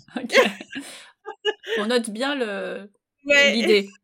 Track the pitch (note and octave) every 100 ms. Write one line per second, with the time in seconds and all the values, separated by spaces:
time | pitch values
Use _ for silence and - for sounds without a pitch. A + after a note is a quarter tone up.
0 | _ - C4 G#4 A3+ - - - - -
1 | - _ G#4 G#4+ G#4 - - A4 G#3 B3
2 | A3+ G#3 C4+ C#4+ A3 G3 F#3 F#3 G3+ _
3 | _ _ C#4 C#4+ C#4 A#3 A3 G#3 G3 -